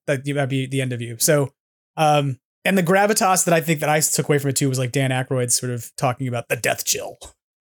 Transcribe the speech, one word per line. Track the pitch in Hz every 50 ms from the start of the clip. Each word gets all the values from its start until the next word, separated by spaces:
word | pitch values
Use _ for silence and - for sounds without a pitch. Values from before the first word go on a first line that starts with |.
| _
That, | - 143 127 139
that'd | 143 139 143 139 127
be | 135 131 131
the | 131 135 135
end | 131 127 123
of | 117
you. | 120 117 117 113
So, | - 170 151 147 139 - - _ _ _ _ _ _ _ _
um, | 160 156 151 147 147 143 139 127 - _ _ _ _ -
and | 180 190
the | 196 175
gravitas | 151 190 190 208 208 214 - 226 185 185 180 -
that | 180 170
I | 165
think | 147 165 160 147
that | 147 147
I | 151 160
took | 151 - - - - -
away | 151 143
from | 135 139
it | 127
too | - 143 135
was, | 127 131
like, | 127 120
Dan | - 143 135 131
Aykroyd | 127 127 127 - 139 127 123 120
sort | - - 127 123
of | 123 117 - - -
talking | - 143 127 117 - 135
about | 123 120 117 - -
the | -
death | 117 - - 131 - -
chill. | - - - 92 - - -
<laughs> | - - - _ _ _ _ _